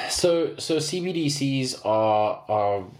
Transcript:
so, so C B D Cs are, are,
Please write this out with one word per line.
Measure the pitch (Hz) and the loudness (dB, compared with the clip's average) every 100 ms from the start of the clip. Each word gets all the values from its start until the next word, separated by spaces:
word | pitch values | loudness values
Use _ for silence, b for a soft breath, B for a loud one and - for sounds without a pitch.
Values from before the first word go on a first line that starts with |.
| B | B
so, | - 175 170 151 - | 0 2 4 0 -4
so | - 156 | -2 -2
C | 147 180 | -2 -4
B | 180 | -4
D | 170 147 | -2 -2
Cs | 143 139 135 127 - | 0 0 0 -2 -4
are, | 104 110 110 107 107 - - | 0 2 4 4 2 -2 -2
are, | 107 101 101 92 | 0 0 -2 -6